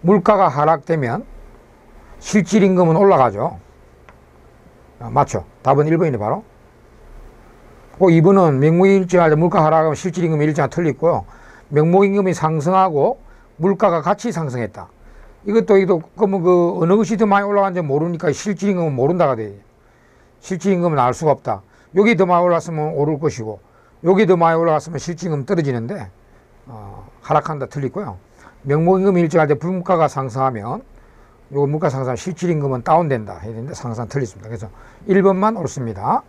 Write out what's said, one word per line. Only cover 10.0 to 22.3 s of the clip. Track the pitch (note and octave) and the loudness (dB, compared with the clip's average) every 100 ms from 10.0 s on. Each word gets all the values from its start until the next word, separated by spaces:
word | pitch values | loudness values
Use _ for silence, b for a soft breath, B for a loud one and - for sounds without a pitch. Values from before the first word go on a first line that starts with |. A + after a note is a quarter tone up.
| F#3 F3+ E3+ D#3 D3+ | -6 -4 -2 0 0
일정하-, | D3+ C#3 | 0 -2
틀리고요. | - E3+ C3+ E3 C#3 - B B B B | -2 -4 0 0 -2 -6 B B B B
명목임금이 | C#3+ D#3 F#3 G3+ G3+ F#3+ | 0 2 4 2 2 -2
상승하고 | E3+ D#3 D#3+ D3 F#3+ F#3+ D3+ D#3+ C4+ b b b _ | -2 -2 -2 0 2 2 2 0 -2 b b b _
물가가 | E3+ G3 G3+ E3+ | -2 2 2 0
같이 | D3+ G#3 A#3+ | 0 -2 -4
상승했다. | E3+ D3+ B2 A2 G2 F2+ _ b b b b G3+ | -6 -6 -6 -8 -10 -20 _ b b b b -2
이것도, | A3 A3 G3 | -2 4 2
이것도, | F#3 F3 - - | 4 0 -2 -4
그러면 | G#3 G3 | -2 0
그 | F3 F3+ E3+ F3+ | 2 2 2 0
어느 | E3 G3+ | 2 2
것이 | G#3+ G#3+ | 2 0
더 | G#3+ | 2
많이 | G3+ | 2
올라간지 | G3+ G3+ G3 F3+ | 2 0 0 -2
모르니까 | D3+ C#3 E3+ E3+ E3 | -2 -2 -2 -2 -4
실질임금은 | - G#3 G3 G3+ F#3 E3 C3 | -4 -6 -4 -2 -2 -2 0
모른다가 | C3+ F3 D#3 A#2+ | 0 2 0 0
돼. | G#2+ G2+ _ _ b b b b b b | -6 -12 _ _ b b b b b b
실질임금은 | - F#3+ G3 F#3 F3 D3 | -10 -6 -2 0 0 2
알 | B2 | 0
수가 | B2 D#3+ | 0 0
없다. | C3+ - G2+ - b b E3 | 0 -2 -8 -10 b b 0
여기 | G#3+ F3+ | 2 2
더 | |
많이 | F#3 | 2